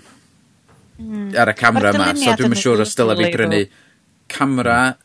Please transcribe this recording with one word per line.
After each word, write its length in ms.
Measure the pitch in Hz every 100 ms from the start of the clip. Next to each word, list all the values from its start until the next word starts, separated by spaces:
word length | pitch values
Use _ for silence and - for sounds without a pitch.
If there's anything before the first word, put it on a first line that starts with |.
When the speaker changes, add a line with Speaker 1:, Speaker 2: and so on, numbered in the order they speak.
| - - _ _ _ _ _ _ _ -
Speaker 1:
Mm. 380 | 226 214 202 196
Speaker 2:
Ar 100 | 117
y 60 |
camera 380 | 107 - - -
Speaker 1:
Ma'r 20 |
Speaker 2:
yma, 120 | 101 101
so 60 |
Speaker 1:
dyluniad 260 | 98 - -
Speaker 2:
dwi'm 120 | 117
yn 60 | 113
Speaker 1:
yn 60 |
Speaker 2:
siŵr 180 | 127 113
os 140 | 104
dyle 200 | - 117 107
fi 60 |
Speaker 1:
lyfli, 140 | 170 170
Speaker 2:
brynu 240 | 107 101
Speaker 1:
though. 260 | 101 _ _ _ _ _ -
Speaker 2:
camera, 520 | - 139 131 120 120 127 131